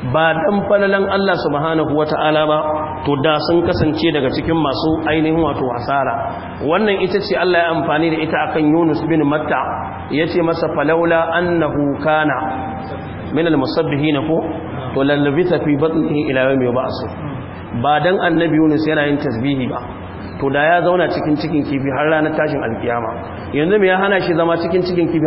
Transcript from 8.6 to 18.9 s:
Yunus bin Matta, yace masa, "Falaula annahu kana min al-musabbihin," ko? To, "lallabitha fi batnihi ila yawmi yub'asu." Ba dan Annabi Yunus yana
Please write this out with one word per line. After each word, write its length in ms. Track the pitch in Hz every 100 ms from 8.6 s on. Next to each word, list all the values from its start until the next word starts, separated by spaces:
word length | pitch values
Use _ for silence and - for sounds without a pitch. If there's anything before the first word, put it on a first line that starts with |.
| 151
Yunus 360 | 160 170 151 156
bin 160 | 160
Matta, 380 | 143 151 151 139 131 - - - -
yace 320 | 135 160 175
masa, 260 | 165 165 156
"Falaula 480 | 151 143 165 170 165 165 165
annahu 640 | 180 170 151 139 143 135
kana 360 | 151 156 151 127 - 131 - - - - - - -
min 160 | 139 170
al-musabbihin," 720 | 151 131 - 160 143 156 143 135
ko? 120 | 160 - - - - - 135
To, 60 | 139
"lallabitha 560 | 143 143 139 180 156
fi 100 | 147 143
batnihi 560 | 156 160 135 151 147
ila 160 | 131 131
yawmi 160 | 135 127
yub'asu." 420 | 120 123 107 123 - - - - - - 120
Ba 180 | 131 147
dan 160 | 165 190
Annabi 380 | 175 160 165 151
Yunus 240 | 160 147
yana 180 | 151